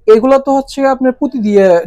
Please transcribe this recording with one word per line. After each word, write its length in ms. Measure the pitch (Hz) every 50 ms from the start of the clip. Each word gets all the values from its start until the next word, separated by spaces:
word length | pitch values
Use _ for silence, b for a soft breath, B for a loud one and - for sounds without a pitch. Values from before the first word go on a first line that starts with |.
| _
এগুলো 320 | 214 220 220 233 262 269 269
তো 120 | 269 277
হচ্ছে 360 | 269 269 269 - - 277 269
আপনার 260 | 269 269 254 262 254 247
পুঁতি 260 | - 294 - - 254
দিয়ে 420 | 208 214 202 196 190 185 175 170 165